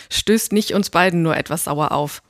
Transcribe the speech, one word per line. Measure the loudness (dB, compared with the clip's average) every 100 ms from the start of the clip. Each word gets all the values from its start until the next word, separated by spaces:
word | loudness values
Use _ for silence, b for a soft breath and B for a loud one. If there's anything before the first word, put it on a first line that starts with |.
| B
stößt | -4 2 2 2
nicht | -2 0
uns | 0 0
beiden | 2 2 2
nur | 2 0
etwas | -2 -4
sauer | -4 -2 0
auf. | 0 -2 -8 _